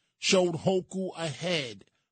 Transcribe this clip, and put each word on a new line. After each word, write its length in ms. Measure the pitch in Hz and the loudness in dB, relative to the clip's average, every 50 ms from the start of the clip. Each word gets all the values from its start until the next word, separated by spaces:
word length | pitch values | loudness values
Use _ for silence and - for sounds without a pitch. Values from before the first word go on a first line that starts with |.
| _ _ _ _ | _ _ _ _
showed 380 | - - 196 185 180 175 165 147 | 0 4 4 6 4 4 0 0
Hochul 600 | - 180 190 185 180 - - 190 190 180 - - | 0 2 2 2 0 -4 -6 -6 -6 -6 -4 -4
ahead 680 | 165 160 127 - 151 180 180 156 135 120 107 98 - _ _ _ _ _ | -6 -6 -6 -6 -4 -2 -2 -2 -2 -6 -10 -14 -20 _ _ _ _ _